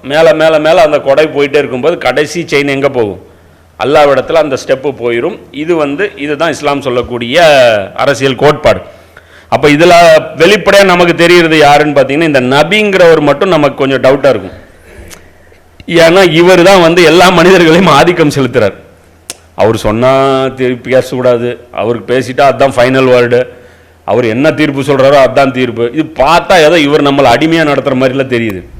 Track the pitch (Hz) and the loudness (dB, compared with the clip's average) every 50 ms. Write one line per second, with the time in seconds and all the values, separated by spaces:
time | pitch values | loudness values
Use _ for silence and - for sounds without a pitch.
0 | - 127 143 156 160 160 156 156 156 160 160 151 151 156 170 185 160 151 151 147 | -10 -4 -2 0 2 2 2 2 0 0 0 0 0 0 2 2 2 2 0 -2
1 | - 135 135 147 156 156 135 143 143 139 160 151 139 123 127 123 127 160 175 165 | 0 0 0 0 0 -2 -2 -4 -4 0 0 -2 -2 -2 -6 -4 -4 -4 -4 -2
2 | - 123 127 147 151 147 - 175 160 - 151 139 143 143 139 139 139 139 123 123 | -4 -4 -2 -2 -4 -4 -6 -10 -6 -4 -2 -2 -2 -2 -4 -2 -4 -2 -2 -2
3 | 113 101 92 90 - - - _ _ _ _ _ _ _ _ - 107 127 147 156 | -4 -4 -6 -12 -18 -20 -20 _ _ _ _ _ _ _ _ -8 -4 0 2 2
4 | 147 143 139 131 127 - 156 165 151 151 135 123 - - 139 127 139 147 127 - | 2 2 2 0 -2 -2 -2 -2 0 -2 -4 -8 -4 -4 -4 -4 -4 -8 -8 -4
5 | 120 120 117 117 131 175 208 - - - - 135 156 160 180 165 151 139 143 143 | -6 -4 -4 -2 -4 -6 -8 -10 -20 -18 -12 -10 -4 -4 -2 -2 -2 -4 -4 -6
6 | 202 202 - - 143 147 151 135 160 165 139 113 143 143 143 139 127 135 123 127 | -6 -8 -8 -10 -8 -8 -4 -4 -4 -4 -4 -4 -4 -4 -4 -4 -4 -4 -4 -4
7 | 117 - 120 117 120 117 131 170 175 156 147 135 123 117 110 104 95 - - - | -4 -6 -8 -8 -6 -2 0 2 2 4 4 4 4 2 2 0 -4 -6 -6 -4
8 | 120 139 135 117 135 135 131 107 139 147 147 143 - 120 104 95 - - - - | -2 -2 -2 -2 -2 -4 -2 0 0 0 0 0 0 -2 -2 -2 -4 -16 -20 -20
9 | - _ _ - _ _ - - _ _ 117 117 143 147 143 147 170 180 175 170 | -20 _ _ -20 _ _ -20 -20 _ _ -4 -2 0 0 2 2 2 2 4 4
10 | 175 165 160 151 - - - 131 160 180 208 208 165 190 196 202 202 190 180 175 | 4 4 4 2 0 -4 -2 0 0 0 0 0 0 0 2 2 2 2 2 0
11 | 175 170 165 143 170 170 175 175 165 160 160 156 147 143 147 147 151 151 143 143 | 0 0 0 0 2 2 2 2 2 2 2 2 4 4 4 2 2 0 0 0
12 | 131 131 139 151 165 160 143 135 123 123 135 143 156 165 202 214 214 208 190 185 | 0 0 -2 -2 -2 0 0 0 0 0 0 0 0 0 0 -2 -2 0 2 2
13 | 180 165 165 156 147 143 139 - 202 190 170 156 147 139 120 - 139 135 139 127 | 4 4 4 2 2 0 0 0 0 0 0 0 0 -2 -2 -2 -2 -2 -2 0
14 | 127 131 139 143 - 139 123 104 92 90 82 - - _ _ _ _ - - - | 2 0 0 2 2 0 0 0 -6 -12 -18 -20 -20 _ _ _ _ -20 -20 -20
15 | - - - - - - _ _ _ _ _ _ _ _ _ _ - - 175 165 | -20 -20 -20 -20 -20 -20 _ _ _ _ _ _ _ _ _ _ -10 -2 0 2
16 | 165 165 170 190 190 175 151 165 170 180 185 175 160 190 196 190 170 165 170 180 | 4 4 4 4 2 2 2 2 4 4 4 4 4 4 4 4 2 2 2 2
17 | 175 160 160 180 180 185 185 170 160 180 196 175 175 160 160 175 196 170 147 139 | 2 4 4 4 2 2 2 2 4 4 4 4 4 4 2 2 2 2 2 2
18 | 165 175 175 160 160 147 143 143 131 120 120 123 110 98 - - - - - _ | 2 2 0 0 -2 -2 0 -2 -4 -2 0 -2 -2 -2 -4 -8 -20 -20 -20 _
19 | _ _ _ _ _ _ - _ _ _ _ - 95 107 113 104 - 107 104 113 | _ _ _ _ _ _ -20 _ _ _ _ -2 0 0 0 -2 -2 -4 -2 0
20 | 117 131 135 135 135 135 135 135 131 131 127 127 131 123 127 117 - - 127 131 | 0 0 2 2 0 0 0 -2 -2 -4 -4 -4 -4 -4 -4 -6 -6 -2 -2 -2
21 | 123 - 143 127 123 123 123 117 120 123 120 - - - - - 98 110 120 110 | -2 -2 -8 -2 0 0 0 0 -2 -8 -10 -10 -16 -14 -10 -6 -4 -4 -4 -6
22 | 98 - 123 131 120 117 127 135 143 135 127 117 139 139 - 131 120 131 131 135 | -4 -4 -4 -4 -4 -4 -2 0 0 0 2 2 -2 0 2 0 0 2 2 0
23 | 131 127 127 123 123 120 123 123 127 - - - - - - _ _ _ _ _ | 2 2 2 2 2 2 0 -2 -2 -4 -10 -20 -20 -20 -20 _ _ _ _ _
24 | _ - 101 120 123 113 110 123 143 160 147 123 156 151 135 135 135 143 143 135 | _ -4 -2 -2 -2 -2 -2 0 0 0 0 0 -2 -2 -2 -4 -2 -2 0 2
25 | 131 139 147 139 131 120 117 139 139 135 120 127 127 120 107 110 117 120 123 156 | 2 4 4 4 2 2 2 0 0 0 0 -4 -4 -4 -2 -4 -4 -4 -4 -6
26 | 151 156 - - 127 147 165 170 - - 196 175 156 151 175 170 147 139 147 151 | -6 -6 -4 -2 0 0 0 0 0 0 2 2 4 2 2 2 0 0 0 0
27 | 147 143 139 143 139 123 117 123 151 160 165 165 160 151 139 135 127 139 131 127 | 0 0 0 2 2 2 2 2 0 0 0 0 0 0 -2 -2 -2 -2 -2 -2
28 | 131 131 123 139 131 120 120 117 117 110 98 92 90 - - | -2 -2 -2 -4 -4 -2 -2 -4 -4 -4 -6 -10 -14 -18 -20